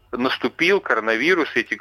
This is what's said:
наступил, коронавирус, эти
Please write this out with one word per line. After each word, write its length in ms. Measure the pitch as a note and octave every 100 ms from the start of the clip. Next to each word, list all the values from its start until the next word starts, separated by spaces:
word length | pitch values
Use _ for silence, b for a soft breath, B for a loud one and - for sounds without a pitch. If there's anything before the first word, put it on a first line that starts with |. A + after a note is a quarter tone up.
| -
наступил, 640 | A#2+ B2+ - C3+ - E3+ G3
коронавирус, 720 | - A2+ A2 A2+ D3 E3+ C#3 B2
эти 220 | - G#2+